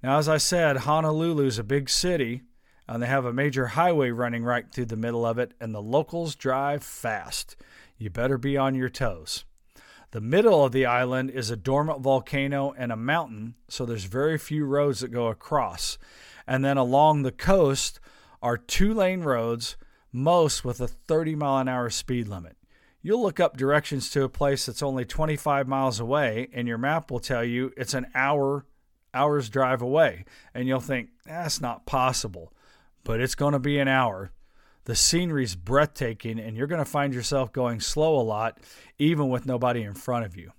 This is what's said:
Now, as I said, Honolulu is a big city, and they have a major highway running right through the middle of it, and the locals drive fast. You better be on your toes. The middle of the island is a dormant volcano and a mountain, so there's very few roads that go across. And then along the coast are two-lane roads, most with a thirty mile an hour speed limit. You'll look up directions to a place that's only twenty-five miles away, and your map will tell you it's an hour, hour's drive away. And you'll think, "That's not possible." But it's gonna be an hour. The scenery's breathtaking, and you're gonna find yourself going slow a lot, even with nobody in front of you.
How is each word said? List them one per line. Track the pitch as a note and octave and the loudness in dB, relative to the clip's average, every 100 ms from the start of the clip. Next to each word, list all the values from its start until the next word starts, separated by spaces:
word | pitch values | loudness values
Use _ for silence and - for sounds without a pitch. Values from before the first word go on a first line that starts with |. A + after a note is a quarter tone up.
Now, | B2+ C#3+ | 2 2
as | D#3 | 4
I | D#3 | 2
said, | - F3 D#3+ C3 | 2 2 4 2
Honolulu | A#2 D#3 D#3+ D#3 E3 D#3 C3+ | 2 2 2 0 0 2 0
is | A2+ | 0
a | |
big | G#2 C#3 C3+ | -2 -2 0
city, | - F3+ F3 A#2+ B2 - _ _ _ - | 0 0 0 -2 -4 -12 _ _ _ -10
and | A#2 | -6
they | A#2+ | 0
have | C#3 B2 | 0 0
a | |
major | A#2+ C#3+ C3 B2 | 0 0 0 -2
highway | A#2+ F3+ E3 C3 | 2 2 4 2
running | A#2 A#2+ A#2+ | 0 -2 -2
right | A#2 A#2+ - | -2 -2 -4
through | - A#2+ | -8 -6
the | A2 | -4
middle | A#2 A#2 A#2 | -4 -2 -2
of | A2+ | -2
it, | A#2+ - | -4 -6
and | A2+ | -10
the | G#2+ | -8
locals | G#2+ C3+ - E3+ E3+ D3 | -2 -2 0 -6 -6 -6
drive | C3+ C3 C#3 C#3+ | -2 0 0 -2
fast. | - - A#2+ G#2+ E2 - - - - - - _ | -6 -8 -6 -6 -6 -10 -10 -16 -20 -20 -20 _
You | G#2+ | -10
better | F2+ B2 C3+ | -2 0 0
be | C3+ C#3 | 0 0
on | C3+ C3+ | 0 0
your | B2+ | -4
toes. | - B2 F2 D#2 - - - _ - - - - | -2 -4 -4 -10 -12 -12 -20 _ -20 -20 -20 -12
The | A#2 | -8
middle | A2 E3 A3+ F3 | 0 4 6 8
of | C#3 | 6
the | B2 B2 | 4 2
island | B2 B2 B2+ C3 | 2 2 0 -2
is | C3 A2 | -4 -6
a | A#2 | -4
dormant | A2 C3+ D3+ D3 | 0 0 0 -2
volcano | C3 C3+ - C#3 C#3 C#3+ C#3 C3+ | 2 2 2 -2 0 0 -2 -4
and | B2 | -6
a | A2 | -4
mountain, | A#2+ D#3+ C#3+ G#2+ A2 B2 - | 0 0 -2 -8 -12 -12 -14
so | - A#2+ | -8 -6
there's | A2+ | -4
very | F#2+ A#2 D3 D#3+ | -4 0 0 0
few | - D3+ D3 | -2 -4 0
roads | C#3 C#3+ A2+ | 2 2 0
that | B2 | -4
go | A#2+ A#2 | -2 -2
across. | G#2+ - D3+ A2 E2 - - - - - - - | -4 -2 0 0 -4 -8 -8 -14 -20 -20 -20 -4
And | C3 | 0
then | C3+ C#3 | 2 2
along | B2 C3+ D#3 D3+ | 4 6 6 4
the | C3+ | 0
coast | - - G3 D3 C3+ - - - - - - | -2 2 6 6 2 -4 -8 -20 -20 -20 -8
are | A#2+ A#2+ | -4 -4
two-lane | - - G3 A3+ F#3 F#3 | -4 4 4 6 2 2
roads, | D#3+ B2 A#2 A#2 A#2 - - _ _ | 0 0 0 -2 -6 -12 -18 _ _
most | B2 C#3+ F3 D#3 - | -2 4 6 4 2
with | B2+ B2 | -4 -4
a | B2 | -6
thirty | - - D#3+ D#3+ | -6 0 0 0
mile | D3+ D3 C3+ | -2 0 0
an | C3 | 0
hour | B2+ A#2+ | -2 -2
speed | - - B2 A2 | -4 -4 -4 -4
limit. | F#2+ E2 - _ _ _ _ | -8 -12 -20 _ _ _ _
You'll | D#3 A3+ | 0 2
look | G#3 D#3+ | 2 2
up | E3+ - | 2 2
directions | C3+ D3 - C#3+ - | 2 2 2 -6 -2
to | D3 | -2
a | C3+ | -2
place | - C#3+ C#3 - | 0 0 0 -4
that's | A#2 | -4
only | C#3+ C3 B2 | -4 -4 -4
twenty-five | - D#3 D3+ - C#3 C3 | -2 -2 0 0 0 0
miles | C3+ C3+ A2 | 0 0 0
away, | A#2 C#3+ C3+ A2 B2+ | 0 0 2 -2 -6
and | B2 A#2+ | -4 -4
your | A#2 | -2
map | C3 D#3+ D#3 | 0 -2 -2
will | B2 | -8
tell | - B2+ | -2 -2
you | A#2+ A#2+ C3 - | 0 -2 -2 -4
it's | B2+ C3+ | -4 -4
an | B2 | -2
hour, | C3 C3+ D3 C3+ C#3 C#3 _ _ _ _ | 0 2 4 2 0 -6 _ _ _ _
hour's | B2+ D3 D3 A#2 | 0 2 2 0
drive | C3+ C3 B2+ | 0 2 2
away. | B2 C#3+ D#3 F2 F#2 - - | 2 4 4 2 -14 -20 -14
And | - B2+ | -6 0
you'll | C3 | -2
think, | - C3 A2+ _ - | 0 -4 -4 _ -14
"That's | D#3+ E3 - | -8 -4 -4
not | B2+ A#2 - | -4 -6 -4
possible." | C3+ B2+ B2 A2 E2+ E2 _ _ _ _ _ | 2 2 0 -6 -10 -18 _ _ _ _ _
But | - A2+ | -4 -2
it's | B2+ - | 0 0
gonna | C#3+ C#3+ | 0 2
be | C3+ C#3+ | 0 0
an | C3+ | 2
hour. | C3+ B2 F#2+ F#2+ - - - _ _ - | 4 2 -2 -12 -16 -20 -20 _ _ -6
The | - | 0
scenery's | - E3 F3+ D3+ B2 F2+ | 2 2 2 0 -2 -4
breathtaking, | F2 C3+ D3+ - B2+ A2 A#2 A2+ | 2 4 4 0 -6 -4 -8 -8
and | A2 A2 | -8 -6
you're | C#3+ | -4
gonna | E3+ C#3 | -2 -2
find | D3 C#3+ | 0 -2
yourself | B2 A#2 C#3 B2 | -2 -2 0 -2
going | - B2 A2+ | -2 -2 -2
slow | - D3+ D#3 D3+ | -4 0 2 2
a | |
lot, | A2+ G#2+ A2+ - - - - _ | 2 0 -4 -6 -20 -20 -20 _
even | D3 E3 C#3 | 2 2 2
with | B2+ A#2+ | 0 -2
nobody | B2 B2 A#2+ | 0 0 0
in | G#2+ | -4
front | G2 - A#2+ A2 | -10 -4 -4 -4
of | E2+ | -10
you. | - | -18